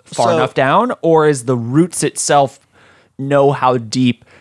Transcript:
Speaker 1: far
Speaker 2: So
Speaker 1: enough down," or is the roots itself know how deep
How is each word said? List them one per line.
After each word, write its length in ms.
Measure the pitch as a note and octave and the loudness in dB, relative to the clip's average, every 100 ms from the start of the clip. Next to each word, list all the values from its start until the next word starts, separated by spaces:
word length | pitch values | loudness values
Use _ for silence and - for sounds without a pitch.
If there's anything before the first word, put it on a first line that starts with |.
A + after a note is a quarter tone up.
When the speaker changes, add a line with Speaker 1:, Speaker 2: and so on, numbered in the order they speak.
| _ | _
Speaker 1:
far 240 | - A#2 | -2 0
Speaker 2:
So 80 | E3 | 0
Speaker 1:
enough 160 | C3 | -2
down," 400 | - C3+ E3+ B3 - | 0 0 2 0 -2
or 260 | E3 D#3+ D3+ | 0 2 2
is 180 | C#3 A#2 | 0 -2
the 120 | B2 | -4
roots 460 | A#2 C#3 F3 - | 0 0 0 -2
itself 560 | D3 - - D3 C3+ - _ _ _ _ _ - | -6 -4 0 2 2 -4 _ _ _ _ _ -12
know 320 | C3+ C#3+ C#3 | -2 2 2
how 260 | C3 C3 B2+ | 2 0 0
deep 460 | A2+ B2+ B2+ - _ - | -4 -2 0 -2 _ -20